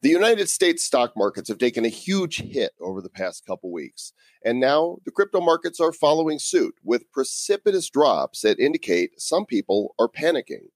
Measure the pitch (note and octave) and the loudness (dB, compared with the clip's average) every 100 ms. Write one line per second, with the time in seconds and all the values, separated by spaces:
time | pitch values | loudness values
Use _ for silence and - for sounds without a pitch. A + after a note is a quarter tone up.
0 | C3+ E3+ G#3+ A3+ F#3+ - F3+ E3+ - C3+ | 4 4 4 4 2 2 2 2 0 0
1 | A#2+ - G2+ G2+ - G#2+ B2 A#2+ A#2 A2 | 0 0 -2 -2 -8 0 0 2 -2 -4
2 | - G3 F3 - G#2+ C3 G#2+ _ F2 F#2+ | -4 -2 -2 -6 -8 -4 -4 _ -10 -10
3 | F#2 - F#2 - _ F#2 F#2 F2 C2+ - | -12 -8 -8 -8 _ -10 -8 -10 -12 -16
4 | - _ _ _ A2+ A#2+ B2+ D3 E3+ F3 | -20 _ _ _ -4 0 2 2 0 -6
5 | - - G3 F#3 E3+ E3 E3+ E3+ E3 D#3+ | -14 -2 0 2 2 2 0 0 -2 2
6 | D3+ D#3 D#3+ D3+ - F3+ A2 - - A#2 | 2 2 0 -2 0 0 0 -4 -2 -2
7 | - - C3 - - G3+ - F#3+ E3 C3+ | -2 -4 -4 -4 -4 0 0 -2 -2 2
8 | D3 F2 C2+ - G#2+ G#2 C3+ D#3+ - F2+ | 4 4 0 0 0 2 2 0 0 0
9 | F2+ _ - E3 G#3+ A2 - G2 G2+ - | 0 _ -4 -2 0 -4 0 -2 -2 -2
10 | A#2+ - D3+ D#3+ - - - | -2 0 -2 -2 -4 -14 -16